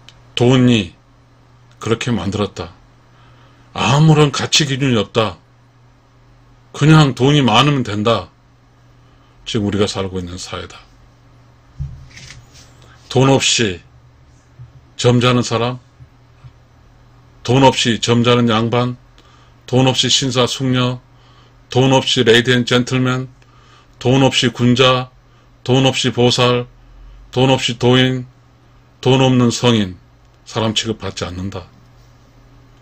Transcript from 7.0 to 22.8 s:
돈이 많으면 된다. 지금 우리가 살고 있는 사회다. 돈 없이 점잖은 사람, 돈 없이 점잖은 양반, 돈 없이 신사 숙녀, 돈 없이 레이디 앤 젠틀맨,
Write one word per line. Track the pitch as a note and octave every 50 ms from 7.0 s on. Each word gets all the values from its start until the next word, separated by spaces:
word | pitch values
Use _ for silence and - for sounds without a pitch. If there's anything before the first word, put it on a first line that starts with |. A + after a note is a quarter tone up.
| D3+ C#3 A#2
돈이 | - A#2+ C#3 D3 D3 C#3
많으면 | A#2 - A#2 C3 D3 D3 C3+ A#2
된다. | G#2+ G#2 G#2 G#2 A2+ A2+ G#2 F2 - _ _ _ _ _ _ _ _ _ _ _ _ _ _ _ _ _ _ _ _ _ _ -
지금 | - - A2+ G2+
우리가 | G2+ G2 G2 G#2
살고 | G2 - G2+ F#2+ F#2+ F#2 F#2
있는 | F2+ F2 F2+
사회다. | F2+ - - - F2+ F2 - - - - - - _ - - _ _ _ _ _ _ _ _ _ _ _ _ _ - - - - - - - - - - - - - - - - - - - - - - - - - - -
돈 | - B2 C3+ C3+
없이 | C3+ B2+ - - - - A#2+ G2+ F2+ E2+ - - - - _ - _ _ - _ _ _ _ _ _ - - - _ - _ _ _
점잖은 | - - B2 A#2+ B2 A#2 B2+ B2 B2 A2+
사람, | - A#2 A2+ A#2 B2 B2+ B2 - _ _ _ - - _ _ _ _ _ _ - - - _ _ _ _ _ _ - _ _ - _ _ _ _ _ _ - -
돈 | - A#2+ C3+ C3+
없이 | C3 B2 - - B2+ A2 G2+
점잖은 | - - A#2 A#2+ A#2 B2 B2 A#2+ A#2+ A#2
양반, | A2 A2 A2+ A#2 A#2 A#2+ B2 B2 B2 - - - _ - _ - _ _ - _ _ _ _
돈 | - - B2 C3
없이 | C3 B2 - - B2
신사 | A2+ - C#3 C3+ A#2 C3 B2
숙녀, | A#2 - - C3+ C3 B2+ B2+ B2 B2 B2+ B2 - _ _ _ _ _ - - - _ _ _ _ _
돈 | - B2 C3 C3+ C3+
없이 | C3 B2+ - - C3 A#2+
레이디 | A2+ A2 A#2+ A#2+ B2+ B2+
앤 | B2 A#2+
젠틀맨, | - B2+ B2